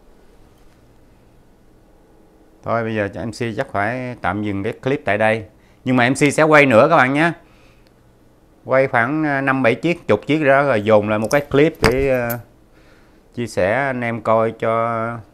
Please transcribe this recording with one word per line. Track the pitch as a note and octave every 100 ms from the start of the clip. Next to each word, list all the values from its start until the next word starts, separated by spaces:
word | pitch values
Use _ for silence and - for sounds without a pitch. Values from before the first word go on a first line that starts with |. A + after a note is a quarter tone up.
| - - - - - _ - _ _ _ _ _ _ _ _ _ _ _ _ _ _ _ _ _ _ _
Thôi | G#2 A2+
bây | A2+
giờ | A2 G2+
cho | G2+ A#2
M |
C | - A#2 G#2+
chắc | C3+
phải | G2+ G#2 B2+ B2 A#2
tạm | F2+ G2+
dừng | G#2 G2
cái | G#2
clip | - C3 C#3
tại | - G#2
đây. | A2 A2 G2 _ _ _
Nhưng | B2+ B2+
mà | A#2+
M |
C | C3 C#3+
sẽ | C3
quay | D#3 D3+ C#3
nữa | A2 C#3+
các | D#3+
bạn | B2+
nhé. | C#3+ E3+ D#3+ _ _ _ _ _ _ _ _ _ _ _ _
Quay | A#2+ C3 C3+
khoảng, | A#2+ A#2+ D#3
à, | D3+ C#3
năm | C#3 C3
bảy | B2
chiếc, | B2 D#3+ F3 -
chục | G#2 -
chiếc | D#3
đó, | C#3 C3+
rồi | C#3+ A2+
dồn | G#2 G#2+ G#2
lại | G#2+
một | A2
cái | C#3+
clip | - C3+ D#3+ D#3+
để, | A2+ B2+ C#3
ờ, | B2+ A#2+ A#2+ - _ _ _ _ _ _ _ _
chia | - A#2
sẻ | - F#2
anh | A#2+ C#3 B2
em | A#2 A2+
coi | A2+ A2+ A2+ A2+
cho | A2+ A2+ A#2 A2+ A#2 A#2 -